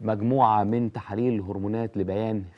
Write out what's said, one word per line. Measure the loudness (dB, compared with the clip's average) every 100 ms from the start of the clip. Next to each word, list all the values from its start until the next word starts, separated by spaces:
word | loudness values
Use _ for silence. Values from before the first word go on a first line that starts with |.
مجموعة | -2 0 2 4 6 4
من | 2 2 0
تحاليل | -4 -6 -2 0
الهرمونات | 0 -2 -4 -2 -2 -2 -2
لبيان | -2 -2 -2 -2 -6